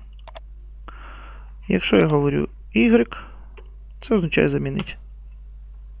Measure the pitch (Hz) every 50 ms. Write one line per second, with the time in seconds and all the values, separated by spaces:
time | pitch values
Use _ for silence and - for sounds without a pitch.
0 | - - - - - - - - - - - - - - - - - - - -
1 | - - - - - - - - - - - - - - 190 185 - - - 196
2 | 170 156 151 147 143 143 143 147 147 - - - - - - 214 233 233 226 233
3 | 233 - - - - - - - - - - - - - - - - - - -
4 | - - 233 202 170 151 - - - 147 139 143 143 135 139 - - - - -
5 | - - - - - - - - - - - - - - - - - - - -